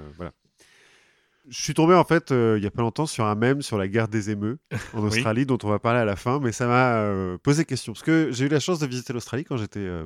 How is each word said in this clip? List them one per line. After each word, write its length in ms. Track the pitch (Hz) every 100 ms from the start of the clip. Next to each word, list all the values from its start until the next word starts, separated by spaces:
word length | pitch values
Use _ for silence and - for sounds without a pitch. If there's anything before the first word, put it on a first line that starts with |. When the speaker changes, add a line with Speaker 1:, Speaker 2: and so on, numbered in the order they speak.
| 76 80
Speaker 1:
voilà. 160 | 85 - _ _ _ _ _ _ _ _ _ _ -
Je 120 | 123
suis 120 | -
tombé, 200 | 151 160
en 120 | 180 151
fait, 260 | 160 -
euh, 240 | 127 113 107
il 60 |
y 40 | 98
a 40 |
pas 100 | -
longtemps 240 | 117 - 156
sur 200 | - 107
un 100 | 104
mème 260 | 120 143
sur 160 | 135 110
la 100 | 98
guerre 180 | 110 110
des 220 | 110 101
émeux 280 | 104 104 139 _ 113 -
en 60 | 113
Speaker 2:
<laughs> 20 |
Oui. 60 | 104
Speaker 1:
Australie, 380 | 107 113 110 135
dont 120 | 120
on 40 | 104
va 100 | 104
parler 200 | 117 120
à 60 | 110
la 100 | 98
fin, 240 | 123 143
mais 140 | 127
ça 140 | - 120
m'a, 280 | 123 127 113
euh, 380 | 104 95 95 90
posé 280 | - 147 160
question. 260 | 131 -
Parce 100 | 107
que 260 | - 160 151
j'ai 140 | 117 139
eu 40 |
la 120 | 147
chance 180 | 151 170
de 80 | 143
visiter 240 | 123 -
l'Australie 300 | 123 - 120
quand 140 | 165 131
j'étais, 220 | 104 101
euh, 260 | 95 87